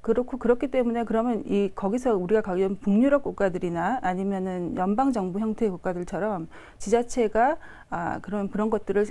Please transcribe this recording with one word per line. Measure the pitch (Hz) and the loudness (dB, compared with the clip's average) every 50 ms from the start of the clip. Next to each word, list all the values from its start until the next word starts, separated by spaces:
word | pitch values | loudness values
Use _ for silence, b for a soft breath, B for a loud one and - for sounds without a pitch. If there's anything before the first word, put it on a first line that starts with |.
그렇고 | - 226 226 247 247 - 269 | -2 0 2 2 0 -2 -4
그렇기 | 247 - 226 240 240 294 262 | 0 2 2 2 2 2 0
때문에 | - 262 240 233 226 233 226 | 0 0 0 2 0 -2 -2
그러면 | - 220 220 233 247 233 - - | 0 0 0 2 0 0 -2 -2
이 | - 196 202 202 190 - | 0 2 2 2 0 -2
거기서 | - 202 190 214 254 247 254 220 | -2 -2 -2 -2 0 0 2 2
우리가 | 180 180 180 214 220 | 2 2 2 2 2
가면 | 208 208 180 185 190 196 202 190 | 2 0 0 0 0 0 -2 -2
북유럽 | - 202 196 214 254 277 285 285 - | 0 2 4 6 6 6 4 2 2
국가들이나 | - 185 - 202 190 175 180 185 175 170 170 170 196 254 262 | -2 -2 0 0 0 0 -2 -2 -2 -2 0 0 0 -2 0
아니면은 | - 180 185 185 190 202 196 185 185 190 185 180 175 170 - | 0 -2 -2 0 -2 -2 -2 -2 -2 -4 -4 -4 -4 -4 -2
연방정부 | 180 180 196 208 233 269 277 254 220 190 185 170 202 | 0 0 2 2 2 2 2 2 0 -2 -2 -2 -2
형태의 | 220 220 214 - 226 202 | -2 -2 0 0 0 0
국가들처럼 | 180 - - 190 175 175 180 - 196 160 196 220 202 165 160 B B B B B B | 0 -2 -4 -4 -4 -4 -6 -6 -4 -2 -2 -2 -2 -4 -6 B B B B B B
지자체가, | B - 196 226 233 240 240 - 254 226 208 - 220 240 277 330 330 B B B B B - | B 0 2 2 2 2 0 0 0 0 2 4 4 4 4 2 -2 B B B B B -10
아, | - 175 175 - - - | -8 -6 -4 -4 -6 -6
그런, | - 180 208 208 196 196 | -6 -6 -4 -4 -4 -2
그런 | - 202 214 220 | -2 -2 0 0
것들을 | 220 202 - - 190 208 214 202 | 0 0 -2 0 0 2 0 0